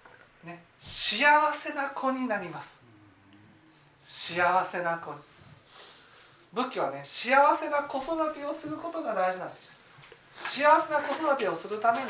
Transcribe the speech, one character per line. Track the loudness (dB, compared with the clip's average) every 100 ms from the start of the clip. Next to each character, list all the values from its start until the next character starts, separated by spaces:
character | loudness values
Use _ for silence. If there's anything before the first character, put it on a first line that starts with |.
| -20 -20 -20 _
ね、 | -18 -18 -20 -16
幸 | -8 -2 0 4 6 6 4
せ | 0 -6
な | -4 -6
子 | -2 -2
に | -2
な | -2 -4
り | -8
ま | -12
す。 | -14 -18 -20 -20 -20 _ _ -20 -20 -20 _ -20 -20 _
幸 | -12 -8 -4 2 4 4
せ | 2 -2
な | -2 -4
子 | -6
に。 | -14 -16 -20 -20 -20 -20 -20 -20 -20 -20 -20 -20 -20 -10
仏 | -6 -4
教 | -2
は | -4
ね、 | -6
幸 | -10 -6 4 6 8
せ | 4 0
な | -4
子 | -2 -4
育 | -4 -2 -2
て | -4
を | -8
す | -8 -8
る | -8
こ | -8
と | -6
が | -4
大 | 0 0
事 | -2
な |
ん | -8
で |
す。 | -14 -20 -20 -20 -20 -20 -20 -20 -12
幸 | -6 4 6 6
せ | 4
な | -2
子 | -2
育 | 0 0 2
て | 0
を |
す | -4 -6
る | 0
た | 2
め |
に | 2